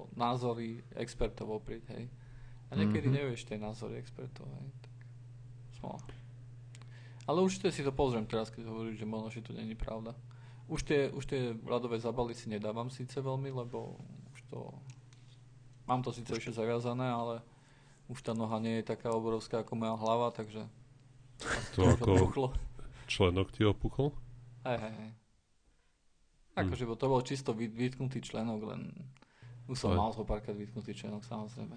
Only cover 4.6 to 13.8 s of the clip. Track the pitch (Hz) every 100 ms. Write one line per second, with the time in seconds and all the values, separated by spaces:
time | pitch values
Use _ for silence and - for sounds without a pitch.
4.6 | 135 - - - - - - - - -
5.6 | - - - 143 - - - - - -
6.6 | - - - - - - - 156 190 185
7.6 | - 151 143 139 139 117 107 113 110 -
8.6 | 113 113 113 110 107 110 110 117 113 117
9.6 | 110 113 - 113 110 131 - - - -
10.6 | - - - 151 135 139 127 139 123 113
11.6 | 123 120 120 117 117 120 120 117 113 107
12.6 | 107 110 123 131 127 - 135 131 135 127
13.6 | 120 117